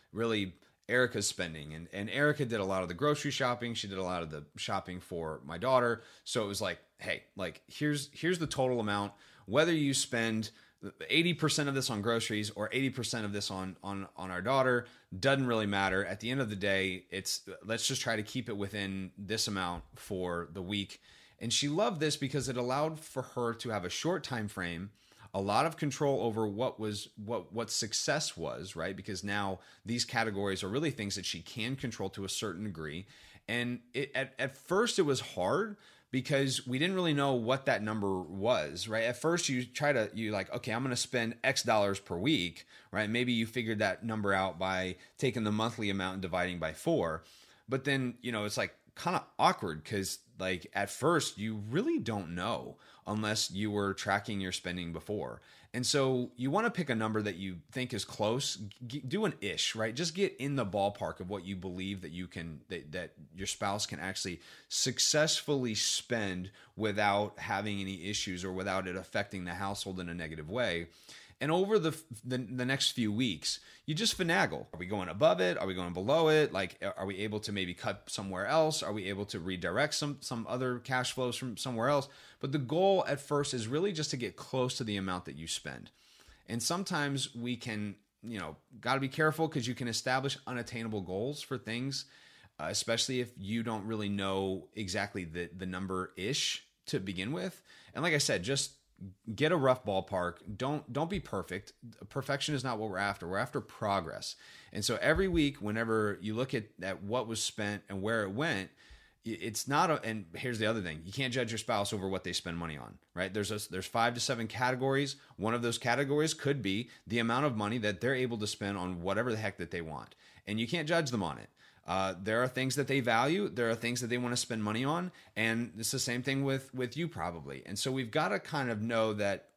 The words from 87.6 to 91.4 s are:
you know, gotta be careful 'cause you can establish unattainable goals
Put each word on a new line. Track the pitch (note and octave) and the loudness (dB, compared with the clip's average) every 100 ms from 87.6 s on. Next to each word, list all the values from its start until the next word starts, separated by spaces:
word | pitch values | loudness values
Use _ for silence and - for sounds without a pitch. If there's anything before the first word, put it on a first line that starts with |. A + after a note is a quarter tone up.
| A#2+ G#2+ G#2 F#2+ _ _ | -4 -4 -4 -8 _ _
you | A2+ G#2+ | -8 -6
know, | D#2+ D2 _ A2 | -6 -10 _ -6
gotta | A#2+ C3+ | 0 0
be | C3+ | 0
careful | D#3+ D#3 D#3 D#3 | 4 4 4 0
'cause | D3+ A#2 | 0 -2
you | |
can | A#2+ A#2+ | -2 -2
establish | A2 C3 C3 C3 - - | -2 2 2 0 -4 -6
unattainable | B2 A#2 A#2+ A2+ G#2+ | -6 -6 -6 -4 -4
goals | F2 F#2 C3 D3 | -2 -2 -2 -4